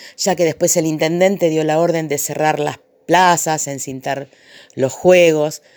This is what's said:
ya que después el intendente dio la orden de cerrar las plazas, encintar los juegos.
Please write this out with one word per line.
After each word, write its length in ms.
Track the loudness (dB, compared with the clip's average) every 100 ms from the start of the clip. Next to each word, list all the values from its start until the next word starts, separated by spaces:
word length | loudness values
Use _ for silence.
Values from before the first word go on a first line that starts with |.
| -20 -6
ya 180 | -4 0
que 100 | 0
después 300 | 0 0 0
el 100 | -2
intendente 640 | -2 -2 2 2 2 0
dio 120 | 0
la 160 | 0 0
orden 280 | 0 -2 -4
de 100 | -6
cerrar 420 | -6 -2 -2 0
las 200 | -4 -6 _ _ 0
plazas, 600 | 2 4 2 -2 -6 -6
encintar 640 | -10 -10 -10 -8 -8 -10 _ _ -20 -14
los 180 | -4 -4
juegos. 720 | 0 4 6 6 2 -2 -6 _